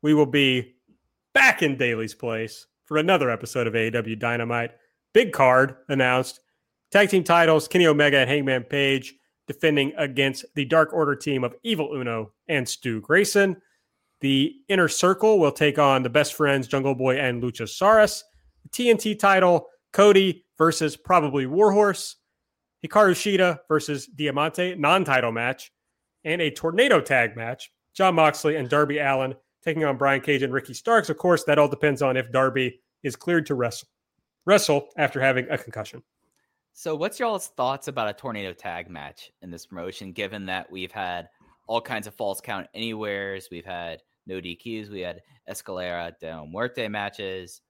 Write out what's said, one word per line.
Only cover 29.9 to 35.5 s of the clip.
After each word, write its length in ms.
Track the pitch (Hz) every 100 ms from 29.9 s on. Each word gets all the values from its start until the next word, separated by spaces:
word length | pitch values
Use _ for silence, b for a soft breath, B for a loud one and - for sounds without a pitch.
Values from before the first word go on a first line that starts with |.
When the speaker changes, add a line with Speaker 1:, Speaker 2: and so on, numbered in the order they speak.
| 131
Speaker 1:
Brian 240 | 139 135
Cage 220 | 127 139
and 100 | 131
Ricky 220 | 131 -
Starks. 340 | 120 - 226 -
Of 100 | 151
course, 240 | 180 165
that 140 | - 147
all 80 | 143
depends 340 | 131 151 135
on 160 | 139 127
if 140 | 120
Darby 480 | 127 131 127 127 - _ _
is 140 | 143 123
cleared 300 | - 170 151
to 100 | 135
wrestle, 320 | 120 - - _ _ _ _ _
wrestle 440 | - 202 - 143 - -
after 240 | 143 143
having 240 | 135 127 127